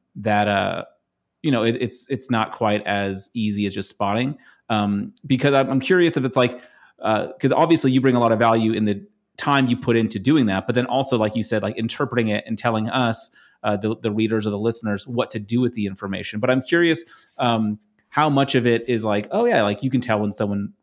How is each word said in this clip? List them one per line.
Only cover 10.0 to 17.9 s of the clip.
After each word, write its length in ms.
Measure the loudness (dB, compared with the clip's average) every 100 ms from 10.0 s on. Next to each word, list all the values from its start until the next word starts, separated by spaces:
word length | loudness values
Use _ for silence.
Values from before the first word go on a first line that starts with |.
| 0 0
doing 260 | 2 2 2
that, 200 | 0 0
but 100 | -2
then 100 | 0
also, 320 | -2 0 0
like 180 | 0 -2
you 80 |
said, 180 | -2 -2
like, 160 | -2 -4
interpreting 520 | -6 -4 -4 -2 0
it 160 | -2 -4
and 100 | -4
telling 320 | -2 -2 -2
us, 400 | 0 0 -2 -8 -16 _ _
uh, 140 | -4 -2
the, 180 | -2 -2
the 100 | -4
readers 340 | -2 0 0 -2
or 40 |
the 100 | -2
listeners 480 | -2 -2 -4 -6 -4
what 240 | -4 -4
to 80 | -6
do 220 | -4 0
with 120 | 0
the 120 | -2 -6
information. 540 | -6 -8 -8 -8 -4
But 80 | 0
I'm 120 | 0
curious, 420 | 2 2 2 0 -4 -18 -16 -2
um, 420 | 0 2 0 -4 _